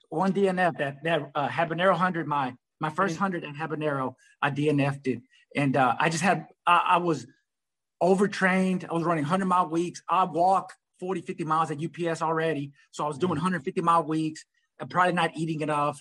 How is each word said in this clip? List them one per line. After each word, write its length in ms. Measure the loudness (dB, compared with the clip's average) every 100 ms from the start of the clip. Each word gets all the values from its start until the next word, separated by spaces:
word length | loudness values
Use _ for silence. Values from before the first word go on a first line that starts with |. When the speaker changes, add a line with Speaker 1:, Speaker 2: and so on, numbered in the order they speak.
| _
Speaker 1:
one 200 | -2 0
D 160 | 2 0
N 120 | 2
F, 180 | 0 0
that, 260 | -6 -4
that, 260 | -2 -2 -2
uh, 140 | -4 -2
Habanero 480 | -2 -2 0 2 2
hundred, 320 | 0 -2 -4
my, 260 | -2 -4 -8 _ _
my 100 | -6
first 220 | -2 -2
Speaker 2:
And 60 | 0
Speaker 1:
hundred 260 | -4 -4
at 100 | -8 -8
Habanero, 580 | -6 -4 -2 -2 -4 -8 _ _
I 100 | -2
D 180 | 0 2
N 100 | 2
F'd 300 | 0 -2 -4
it. 140 | -6 -10 _ _ -2
And, 200 | 0 2
uh, 200 | 2 2
I 100 | 0
just 140 | 2
had, 240 | 0 0 -4 _ 2
I, 160 | 4 4
I 60 | 2
was 280 | 2 -2 -6 _ _ _ _ _ _ _
overtrained. 840 | 2 4 2 2 2 4 2 0 -2
I 60 |
was 100 | -2
running 200 | 0 0
hundred 220 | 0 0 2
mile 220 | 2 2
weeks. 340 | -2 -2 -6 -2
I 160 | 0
walk 500 | 2 2 2 2 -2 -12 _ _
forty, 200 | -6 -6
fifty 240 | -6 -8
miles 260 | -2 0 0
at 100 | -4
U 80 | -6
P 200 | -4 -4
S 140 | -2
already. 500 | -2 0 0 -2 -6 -12 _
So 140 | -6
I 40 | -6
was 100 | -2
doing 200 | -2 0
Speaker 2:
Mm. 40 |
Speaker 1:
hundred 220 | 0 -2
fifty 160 | -4 0
mile 240 | 4 4
weeks 400 | 2 -2 -2 -6 -16 _ _ -16
and 100 | -4
probably 260 | 2 2
not 180 | 2 0 -2
eating 260 | -4 -2
enough. 380 | -2 0 -2 -4